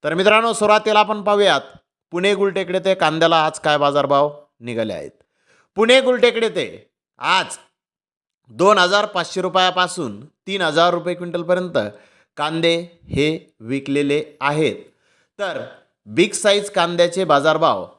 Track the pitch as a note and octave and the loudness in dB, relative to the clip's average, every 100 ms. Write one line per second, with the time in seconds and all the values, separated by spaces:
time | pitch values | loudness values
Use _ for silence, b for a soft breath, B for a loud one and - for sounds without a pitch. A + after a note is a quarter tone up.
0 | D3+ E3 G#3 G#3+ A#3 G#3+ G#3+ G#3+ G#3+ G#3 | -4 0 4 4 2 0 2 2 4 2
1 | G#3 G#3+ G3 G#3 G3 C#3+ - - _ _ | 2 -2 -2 2 2 2 -2 -20 _ _
2 | _ E3+ F#3+ G3+ G3 F#3 F3 F#3 F#3+ F#3+ | _ -4 -2 0 0 -2 -4 -2 -2 0
3 | D#3+ D#3+ E3 E3 D#3 D#3 D#3 D3 C#3+ C#3+ | 0 2 2 4 0 -2 0 2 2 0
4 | C#3 C#3 D3 D3 _ _ A#2 A2+ A2 F2 | 2 2 0 -4 _ _ -10 -6 -6 -6
5 | C#2+ _ _ _ _ _ _ - A3+ C4 | -12 _ _ _ _ _ _ -2 4 4
6 | C4 B3 A#3+ A3 A3+ F3 A2+ F2+ _ _ | 4 2 2 2 -2 -2 -6 -10 _ _
7 | _ _ C3 F#3 F3 - _ _ _ _ | _ _ 0 0 0 -10 _ _ _ _
8 | _ _ _ _ _ A2+ F#3 G#3 F3+ G3+ | _ _ _ _ _ 2 4 4 4 2
9 | G#3 F3+ E3 F#3+ F3+ F3+ F#3 F3+ F3+ F3+ | 0 -4 -6 -6 -2 0 0 0 -4 -4
10 | C3+ G2+ C3+ _ - G3 E3+ D3+ F3 E3+ | -10 -10 -20 _ -10 -4 0 2 2 2
11 | E3 F3 F3 F3 E3 F3+ F3+ C#3 G#2 b | -4 -8 -8 -8 -2 -2 0 -4 -4 b
12 | b b b - D3+ E3 E3 E3+ E3+ _ | b b b -8 -6 -2 0 0 -4 _
13 | - C3+ D3 D#3+ _ _ A2+ C3+ C3+ C#3+ | -8 -2 -2 -2 _ _ -8 -8 -4 -2
14 | C#3+ D3 D3+ _ C3+ D3 D3+ F#2+ - _ | 0 -2 -4 _ -4 0 -2 -4 -16 _
15 | _ _ _ - G3 C#3 - - _ _ | _ _ _ -10 -8 -8 -12 -18 _ _
16 | G#2 A2 G3+ - G#3 G#3 G3+ F#3 E3+ F3 | -8 0 0 2 0 0 -2 -2 -2 0
17 | F3 F3 F3+ C#3+ D3+ D#3 D#3+ G#2 F2 | 0 0 0 2 2 2 0 0 -6